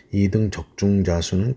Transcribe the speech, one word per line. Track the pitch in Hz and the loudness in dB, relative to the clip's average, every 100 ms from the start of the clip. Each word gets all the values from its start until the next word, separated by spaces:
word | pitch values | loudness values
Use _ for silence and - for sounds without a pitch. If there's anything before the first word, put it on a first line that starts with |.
| - | -6
이 | 98 98 | 0 2
등 | 107 107 | 2 -2
적중자 | - 78 - 101 101 90 85 | -4 -12 -4 0 2 2 0
수는 | 82 92 110 | 0 -2 -2